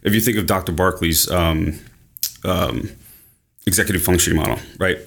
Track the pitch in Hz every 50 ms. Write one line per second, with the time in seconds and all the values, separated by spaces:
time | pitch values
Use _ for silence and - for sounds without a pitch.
0 | - 101 104 110 110 123 107 107 90 80 101 95 87 - 82 82 90 92 87 -
1 | 90 85 78 78 - - - 90 85 82 82 80 85 78 78 - - - - _
2 | _ _ - - - - - - - 92 90 90 90 65 57 - - - - -
3 | - - - - - _ _ _ _ _ _ - - - - - 101 - 98 85
4 | - - 90 85 - 87 82 78 - - - - - - - - 95 92 87 -
5 | -